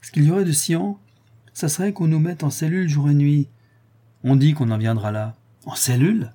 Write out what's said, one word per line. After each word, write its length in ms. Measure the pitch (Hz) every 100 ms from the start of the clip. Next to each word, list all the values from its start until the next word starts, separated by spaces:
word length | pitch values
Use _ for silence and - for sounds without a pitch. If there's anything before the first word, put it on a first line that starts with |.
ce 100 | -
qu'il 140 | -
y 60 | 147
aurait 140 | 180
de 80 | 190
siant, 460 | 147 - 165 196 202 _ _ _ _ _
ça 160 | - 170
serait 240 | - 190
qu'on 160 | 202 165
nous 100 | 156
mette 240 | 156 170
en 80 | 151
cellule 380 | 131 156 175 185
jour 220 | 147 143
et 40 |
nuit. 340 | 143 143 147 139 _ _ _ _ _ _ _
On 120 | 123 135
dit 180 | 139
qu'on 160 | 151 120
en 80 | 110
viendra 340 | 110 113 107
là. 240 | 107 107 113 _ _ -
En 80 |
cellule? 580 | - - 123 143 226 131